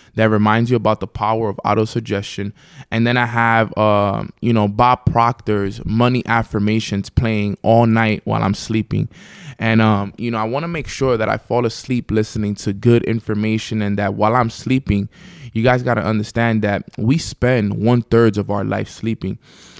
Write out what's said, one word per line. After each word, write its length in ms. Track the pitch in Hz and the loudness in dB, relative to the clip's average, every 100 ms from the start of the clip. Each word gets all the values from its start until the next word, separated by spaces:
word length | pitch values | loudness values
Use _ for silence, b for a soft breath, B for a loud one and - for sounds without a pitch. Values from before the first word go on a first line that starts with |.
| b 110 | b 0
that 140 | 110 | 2
reminds 400 | 107 107 113 117 | 4 4 2 2
you 60 | 120 | 0
about 240 | 110 107 | 0 -2
the 80 | 95 | -4
power 420 | - 107 113 110 | -4 -2 0 -2
of 100 | - | -2
auto 220 | 107 104 107 | 0 0 0
suggestion. 680 | 120 110 101 101 - 101 - B 139 B | -2 -4 -4 -4 -8 -8 -10 B -20 B
And 160 | 113 117 | 0 0
then 100 | 123 | 0
I 80 | 117 | 0
have, 500 | 117 117 113 110 - | 0 2 2 2 0
um, 560 | 107 104 101 101 - - | 2 2 2 -2 -6 -4
you 120 | 120 | 0
know, 140 | 113 104 | 2 2
Bob 380 | 104 123 127 - | 2 2 4 2
Proctor's 760 | 117 117 - - 104 98 110 - | 2 2 0 -2 -2 -2 -6 -2
Money 360 | 110 123 127 - | 2 2 2 0
Affirmations 840 | 117 113 110 104 113 - 101 - | -2 0 -2 0 0 -2 -4 -4
playing 480 | - 113 107 101 - | -2 0 0 -2 -2
all 220 | 107 117 117 | 4 6 6
night 360 | 113 113 104 110 | 4 2 -2 -2
while 180 | 110 | -2
I'm 100 | 104 | 0
sleeping. 560 | 104 - 110 - 104 107 B B B 160 B | -2 -2 -2 -2 -2 -4 B B B -18 B
And, 240 | 113 110 | 0 2
um, 320 | 110 101 101 - | 4 2 -2 -8
you 120 | 117 | -6
know, 80 | 113 | -4
I 60 | |
wanna 240 | 113 135 170 | -4 -4 -6
make 200 | 165 123 | -8 -8
sure 300 | - 131 113 | -2 0 0
that 120 | 107 | 0
I 80 | 107 | -2
fall 280 | - 120 117 | -2 0 0
asleep 460 | - - 123 - | -4 -4 -4 -2
listening 440 | 110 107 107 104 101 | -2 -2 -2 -4 -4
to 180 | 107 | -4
good 300 | 101 120 120 - | 0 4 4 2
information 760 | 113 - 104 110 110 - 110 | -4 -4 -2 0 -2 -4 -4
and 160 | 101 101 | -2 -2
that 160 | 101 | -2
while 220 | 101 107 123 | 0 2 2
I'm 140 | 117 | 0
sleeping, 600 | - - 131 - 101 107 B B B 127 | -4 -2 -2 0 -2 -2 B B B -8
you 100 | 113 | 0
guys 180 | 120 127 | 2 2
gotta 220 | 123 113 | 0 -2
understand 580 | 87 110 104 117 117 110 | 0 -2 -2 -2 0 0
that 200 | 104 101 - - | 0 -2 -6 -4
we 200 | 113 165 | 0 0
spend 580 | - - 123 123 104 107 | -2 -2 0 2 0 0
one 280 | 110 123 | 2 2
third 340 | - 113 117 104 | 4 4 4 2
of 140 | 101 | -2
our 120 | 101 | -2
life 260 | 101 101 104 | -2 -4 -6
sleeping. 500 | - 113 110 95 110 B B B | -8 -6 -6 -6 -10 B B B